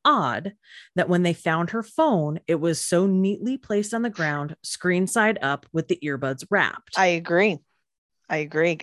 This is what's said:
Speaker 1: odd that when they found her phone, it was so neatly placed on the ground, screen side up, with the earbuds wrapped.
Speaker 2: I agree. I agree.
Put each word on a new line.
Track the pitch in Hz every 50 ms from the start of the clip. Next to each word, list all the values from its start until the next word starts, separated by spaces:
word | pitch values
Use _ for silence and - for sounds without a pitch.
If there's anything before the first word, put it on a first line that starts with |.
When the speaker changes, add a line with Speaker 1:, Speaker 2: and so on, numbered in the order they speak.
| _
Speaker 1:
odd | 294 294 226 156 123 - 104 160 196 - _ _ _ - - - _ _
that | 180 165 160
when | 180 175 180
they | 175 165
found | - - 170 160 160 170 170
her | - 226
phone, | 214 - - - 320 302 233 170 151 151 151 165 -
it | - 170
was | 151 156 170 160 -
so | - - 180 175 190
neatly | 196 190 185 190 196 202 - - 247 269 262
placed | - - 214 202 208 208
on | 233 226
the | 233 233
ground, | 208 - 160 151 147 147 143 147 160 -
screen | - - - - - 180 175 180 190 180
side | - 175 - 214 220 -
up, | - 139 143 143 - _
with | - 160 156 -
the | 180 -
earbuds | - 151 139 127 135 135 135 131 - -
wrapped. | 202 196 143 - - - - - -
Speaker 2:
I | 190 190
agree. | 180 175 165 170 175 170 175 202 220 175 - - _ _ _ _ _ _ _ _ _ _ _ _ -
I | 156
agree. | 156 151 147 151 156 165 175 170 156